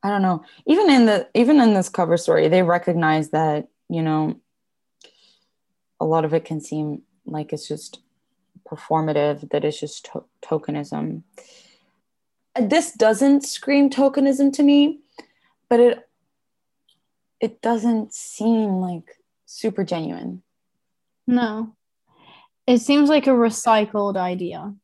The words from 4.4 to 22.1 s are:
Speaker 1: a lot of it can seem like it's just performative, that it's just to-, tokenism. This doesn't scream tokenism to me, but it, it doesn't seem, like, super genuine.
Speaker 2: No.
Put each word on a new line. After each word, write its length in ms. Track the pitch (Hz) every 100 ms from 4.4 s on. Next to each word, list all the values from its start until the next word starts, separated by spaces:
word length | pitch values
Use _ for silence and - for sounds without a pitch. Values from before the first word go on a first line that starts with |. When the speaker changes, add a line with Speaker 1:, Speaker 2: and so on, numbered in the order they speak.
| _ _ _ _ _ _ - _ _ _ _ _ _ _ _ _
Speaker 1:
a 40 |
lot 200 | 160 160
of 80 | 156
it 120 | 160
can 160 | 160 160
seem 420 | 151 151 151 147 _ _ -
like 260 | 151 151
it's 140 | 151 -
just 340 | 151 - - _ _ _ _ _ _ -
performative, 800 | 156 - 160 156 147 147 147 -
that 140 | 147
it's 160 | 147 151
just 240 | 151 - -
to-, 120 | - _ _
tokenism. 800 | - 156 - 151 143 151 156 160 _ - - _ _ _ _ _ _ _ _ _ _ -
This 320 | 214 311 330
doesn't 500 | - 220 214 277 277
scream 460 | 277 - - 285 285
tokenism 600 | 269 269 269 277 269 277
to 80 | 277
me, 380 | 285 285 294 311 _ - - _ _ _ _
but 120 | 233
it, 280 | 240 226 _ _ _ _ _ _ _ _ _ _ _ _ _ _
it 200 | 226 226
doesn't 500 | 226 233 233 220 214
seem, 640 | - - - 220 226 214 190
like, 360 | 185 170 - _ _ _ _
super 380 | - 220 196
genuine. 580 | 190 170 156 85 - 185 _ _ _ _ _ _ _ _ -
Speaker 2:
No. 480 | 247 233 214 226 _ _ _ _